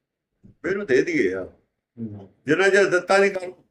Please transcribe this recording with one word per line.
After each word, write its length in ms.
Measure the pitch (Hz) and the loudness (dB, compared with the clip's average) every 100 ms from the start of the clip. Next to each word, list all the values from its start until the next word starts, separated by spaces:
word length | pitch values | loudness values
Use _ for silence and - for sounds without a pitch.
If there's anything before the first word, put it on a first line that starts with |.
| _ _ _ _ - | _ _ _ _ -20
ਫਿਰ 240 | _ 160 | _ -6
ਉਹਨੂੰ 140 | 202 202 | -6 0
ਦੇ 160 | 131 | 0
ਦਈਏ 300 | 180 156 98 | 2 0 -2
ਯਾਰ। 220 | 95 90 - _ _ _ - 110 98 98 _ 127 | -4 -10 -16 _ _ _ -14 -14 -14 -20 _ -2
ਜਿੰਨਾ 240 | 160 196 | 0 2
ਚਿਰ 200 | 196 180 | 4 4
ਦਿੱਤਾ 280 | 175 175 196 | 2 2 2
ਨਹੀਂ 140 | 196 | 2
ਕਰਮ, 220 | 185 180 - _ | 0 -8 -14 _